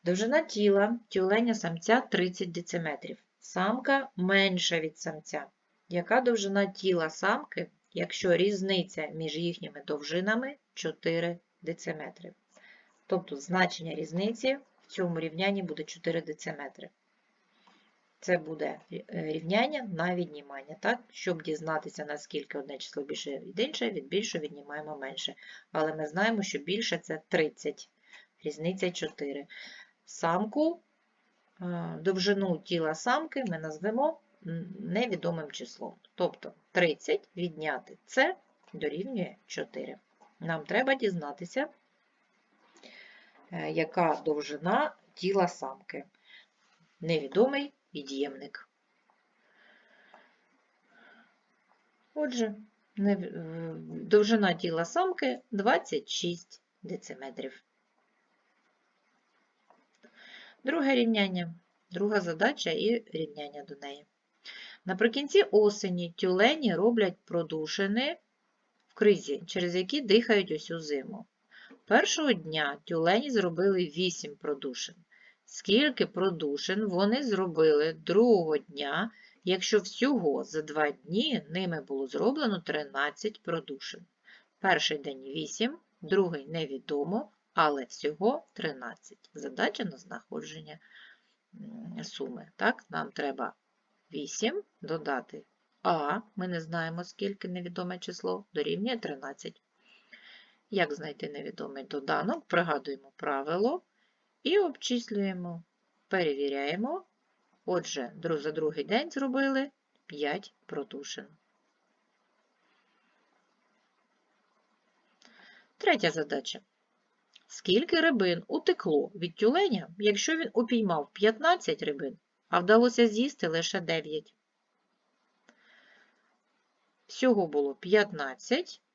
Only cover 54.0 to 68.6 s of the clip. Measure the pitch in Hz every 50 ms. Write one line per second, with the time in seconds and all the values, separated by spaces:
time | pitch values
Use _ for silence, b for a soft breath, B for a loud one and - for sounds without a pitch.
54 | - - 208 208 208 208 233 214 202 185 170 - - 175 165 160 170 175 - 330
55 | 370 370 359 - 302 254 247 - _ _ 233 196 196 233 302 349 - - - 214
56 | - - - - - 175 175 170 - _ - - _ _ _ _ - - 185 -
57 | - - 131 127 135 135 120 135 131 131 - - _ _ _ _ _ _ _ _
58 | _ _ _ _ _ _ _ _ _ _ _ _ _ _ _ _ _ _ _ _
59 | _ _ _ _ _ _ _ _ _ _ _ _ _ _ - _ _ _ _ _
60 | - B B B B B B B B B B B - 262 302 339 277 269 269 247
61 | 240 226 220 208 202 190 180 175 175 170 170 - _ _ _ _ _ _ 175 170
62 | 202 208 214 202 180 170 165 160 196 254 294 - - - 160 147 175 214 233 233
63 | - - - 160 160 151 143 147 147 143 147 147 139 139 143 139 143 139 139 147
64 | 147 _ _ _ _ _ _ _ B B B B B B B B B 185 185 185
65 | 220 233 226 277 294 285 - 392 415 - - 214 214 208 208 208 - 190 180 175
66 | 175 170 170 - - 185 180 185 208 254 311 320 285 214 170 165 196 233 240 226
67 | 202 185 180 _ _ - - 170 165 156 160 156 156 156 - - 196 196 208 233
68 | 269 302 349 - _ _ _ _ _ _ _ _